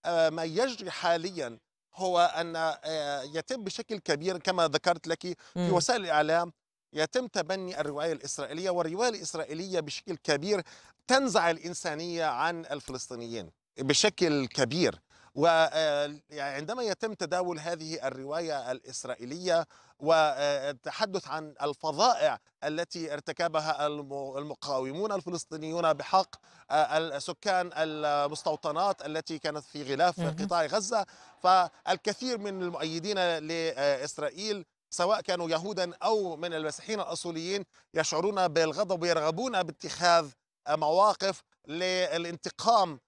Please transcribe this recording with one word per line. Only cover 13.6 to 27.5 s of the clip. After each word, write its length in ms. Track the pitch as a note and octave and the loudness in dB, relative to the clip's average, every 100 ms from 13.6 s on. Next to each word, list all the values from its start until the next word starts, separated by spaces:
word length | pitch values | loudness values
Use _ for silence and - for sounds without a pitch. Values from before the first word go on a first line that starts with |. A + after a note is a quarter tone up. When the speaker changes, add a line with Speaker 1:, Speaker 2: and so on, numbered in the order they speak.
| _ - | _ -6
Speaker 1:
بشكل 680 | C3+ C#3+ G#3+ - F3 D3 B2+ | 2 4 4 4 2 2 0
كبير. 540 | - B2+ D3+ C#3+ - _ _ - | 0 0 4 2 0 _ _ -14
و-، 120 | - D#3+ | 2 4
آه، 680 | E3 D#3+ D3 D#3+ C#3+ D3 D3 _ | 6 4 4 2 2 -2 -6 _
يعني 260 | D3+ C#3 C3+ | -8 -6 -6
عندما 260 | D#3 B3 | -6 -4
يتم 320 | A#3 F#3 A3+ | -2 -2 -4
تداول 440 | G3+ D#3+ F3+ F3+ E3 | -4 -2 0 0 -4
هذه 480 | D#3 E3+ D#3 D#3+ C3+ | -4 -6 -6 -4 -4
الرواية 680 | C3 C3+ D#3 E3 D3 B2 | -4 -6 -4 -2 -4 -4
الإسرائيلية 960 | B2+ B2+ B2 B2+ B2 B2 D#3+ F3+ E3 D#3+ - _ _ | -6 -6 -12 -8 -8 -8 -6 2 2 2 -10 _ _
والتحدث 1300 | D3 E3 D#3 C3+ C#3+ C#3+ C3+ C3+ D#3 - A3 F#3+ - | 4 6 6 2 0 0 -2 -8 -10 -4 -2 -2 -6
عن 260 | D3+ D#3 D3 | -8 -8 -6
الفظائع 760 | C#3+ C#3+ D#3+ D3 A3+ A#3 D3 A#2 _ _ | -4 -2 -4 4 4 6 2 0 _ _
التي 480 | C#3+ D#3 E3+ F3 D#3+ | -6 -4 -6 -6 -8
ارتكبها 720 | D3 - D3+ E3+ D#3 D#3 C#3+ D3 | -8 -8 -4 0 0 -2 0 0
الم-، 500 | D3 C#3 C#3 C3+ C3+ | -2 -8 -8 -6 -8
المقاومون 760 | D3 C3 C#3+ C3+ C3 D3 G#3+ | -8 -10 -4 -2 -2 -4 -2
الفلسطينيون 800 | G3+ F3 F3 - D#3+ D#3 E3 E3 | -4 -4 -8 -8 -8 -6 0 2
بحق، 440 | C#3+ C#3+ F#3+ F#3 - _ - _ | 2 2 2 2 -8 _ -20 _
آه، 280 | D3+ C#3 D#3 | 2 4 2
السكان 720 | E3 C#3 - E3 G#3 | 0 -4 -8 -6 0